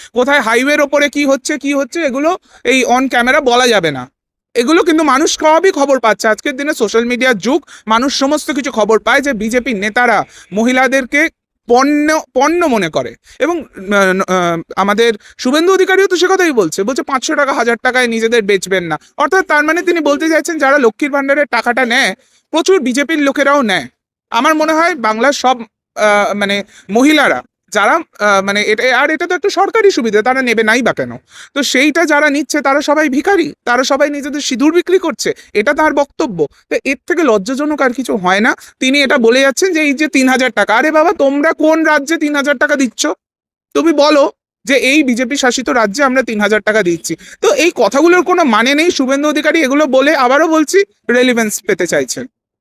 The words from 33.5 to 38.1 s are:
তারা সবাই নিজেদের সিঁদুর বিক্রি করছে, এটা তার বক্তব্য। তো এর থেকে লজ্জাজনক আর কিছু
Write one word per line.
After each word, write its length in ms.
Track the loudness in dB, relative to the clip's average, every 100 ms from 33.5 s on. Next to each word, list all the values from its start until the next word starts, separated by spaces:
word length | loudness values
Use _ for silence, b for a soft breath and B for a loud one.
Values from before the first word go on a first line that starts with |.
| -6
তারা 200 | -2 0
সবাই 260 | 0 0 0
নিজেদের 320 | -2 -8 -8
সিঁদুর 320 | -6 0 2
বিক্রি 260 | 2 2 0
করছে, 340 | 0 -6 -6 -6 B
এটা 200 | -4 -2
তার 200 | 0 0
বক্তব্য। 540 | 0 -2 -4 -4 -2 -4 b b
তো 60 | -6
এর 140 | -4 -6 -4
থেকে 160 | -2
লজ্জাজনক 580 | 2 0 0 -4 -2 0
আর 120 | -2
কিছু 240 | -2 -4